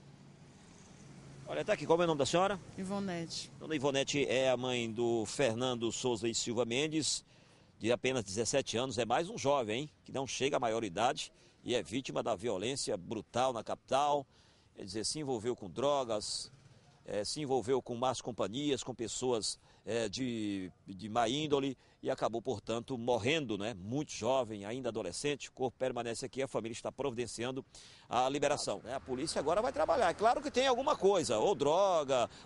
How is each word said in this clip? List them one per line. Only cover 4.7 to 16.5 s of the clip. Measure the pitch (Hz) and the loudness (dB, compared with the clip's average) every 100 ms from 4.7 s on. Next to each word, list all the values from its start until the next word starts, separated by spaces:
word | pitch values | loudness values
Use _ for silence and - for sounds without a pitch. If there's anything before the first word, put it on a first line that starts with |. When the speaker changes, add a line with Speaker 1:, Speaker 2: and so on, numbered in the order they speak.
| 123 117 | 0 -2
Speaker 1:
do | 110 117 117 104 | 0 2 2 0
Fernando | - 131 113 127 120 113 | 2 2 2 0 0 -2
Souza | - 131 113 117 | 0 0 2 0
e | |
Silva | - - 113 | 0 -2 0
Mendes, | 117 120 156 156 127 - - - - - - - | 0 0 0 0 0 -2 -6 -20 -20 -20 -20 -4
de | 110 | 0
apenas | 120 127 131 | 2 2 0
dezessete | 98 95 113 143 - 110 | -2 -2 0 0 0 0
anos. | 135 113 | 0 0
É | |
mais | 110 131 170 | 2 2 0
um | 233 | 0
jovem, | 127 143 110 113 | 2 2 2 -2
hein, | 151 _ | -4 _
que | - | -8
não | 127 135 | -6 -4
chega | - 131 156 | 0 0 2
à | |
maioridade | 117 113 110 85 120 156 - _ - _ | 0 0 -2 2 2 2 -6 _ -20 _
e | - | -2
é | 120 | 0
vítima | 80 120 131 147 | 0 -6 -4 -2
da | 120 101 | 0 0
violência | 117 95 107 135 - 101 | 0 0 -2 -2 -2 -4
brutal | 85 107 - 120 131 | -4 -8 -4 0 0
na | 117 | 0
capital. | 104 95 - - 147 147 131 - - _ _ - | -6 -8 0 2 4 2 -2 -16 -20 _ _ -14
Quer | |
dizer, | 104 107 | -8 -4
se | 101 151 | -4 -4
envolveu | 139 120 113 120 | -2 -2 -2 -4
com | 98 | -6
drogas, | 82 135 143 120 107 104 - - | 0 2 2 0 -2 -2 -8 -10